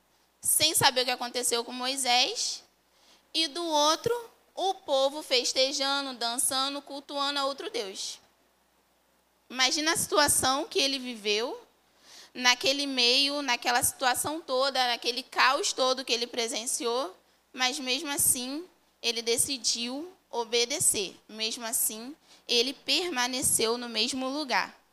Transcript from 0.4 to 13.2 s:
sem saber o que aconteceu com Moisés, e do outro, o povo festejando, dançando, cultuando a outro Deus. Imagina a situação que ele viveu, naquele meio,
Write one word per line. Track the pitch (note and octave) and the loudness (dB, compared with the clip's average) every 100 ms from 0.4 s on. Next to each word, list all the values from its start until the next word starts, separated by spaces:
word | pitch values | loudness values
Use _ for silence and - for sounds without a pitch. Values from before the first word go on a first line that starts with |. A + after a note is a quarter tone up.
sem | - - D#4 - | 0 4 4 6
saber | C#4 B3+ | 4 4
o | B3 | 0
que | |
aconteceu | B3 A#3+ B3 B3 A#3 | -2 -4 -4 0 0
com | A#3+ | -2
Moisés, | B3+ B3+ C4+ B3+ B3 C#4+ A#4 - - - _ _ _ _ - _ | -4 -4 -2 4 4 4 0 -4 -6 -12 _ _ _ _ -20 _
e | D#4 D#4+ | -2 -2
do | D4+ | -2
outro, | E4+ D4+ D4 E4 A#4 A#4+ A4+ _ _ | 0 2 4 2 0 -4 -6 _ _
o | - F#4 | -4 -4
povo | F#4+ - C4+ C4+ D4+ | -4 0 2 2 -2
festejando, | - B3+ - C#4 C4 D4 C4+ C#4 C4+ | 0 0 0 0 0 0 -2 -2 -4
dançando, | A#3+ A#3 B3 - C4 C4+ C#4+ | -6 -6 -2 -2 0 -2 -4
cultuando | C#4 C#4 - C#4+ C#4 C#4+ | -10 -14 -8 -4 -2 -2
a | C4+ | -4
outro | C4+ G4 | -4 -8
Deus. | E4+ G3 G#3+ - - _ _ _ _ _ _ _ _ _ _ _ _ - | -8 -8 -8 -10 -12 _ _ _ _ _ _ _ _ _ _ _ _ -10
Imagina | B3 B3+ D#4 D#4 | 2 2 2 0
a | - | 0
situação | - E4 C#4+ - C4 C4+ E4 | 2 4 4 4 2 0 0
que | F#4 | 0
ele | C#4 C4+ | 0 0
viveu, | B3 A#3 G#3 G#3 B3+ A#4+ - _ _ _ - - - | -6 -6 -2 0 -2 -6 -14 _ _ _ -20 -20 -18
naquele | - B3 B3 C#4+ C#4 C#4+ | 2 4 6 4 2 0
meio, | C4 A#3+ C4 | 2 4 4